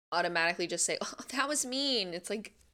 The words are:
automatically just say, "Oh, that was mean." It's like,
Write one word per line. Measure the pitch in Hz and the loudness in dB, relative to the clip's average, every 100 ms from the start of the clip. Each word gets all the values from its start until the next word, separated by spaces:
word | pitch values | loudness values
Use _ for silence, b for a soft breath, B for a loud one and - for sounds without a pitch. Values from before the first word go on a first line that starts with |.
| _ | _
automatically | 170 175 170 170 180 170 | 0 2 4 2 2 0
just | 170 - | 0 0
say, | 160 | 0
"Oh, | - - - | -4 -6 -4
that | 262 277 | -2 0
was | 294 262 | 0 0
mean." | 262 277 240 180 | 0 2 2 0
It's | 170 - | -4 -4
like, | 214 - - _ | -6 -6 -18 _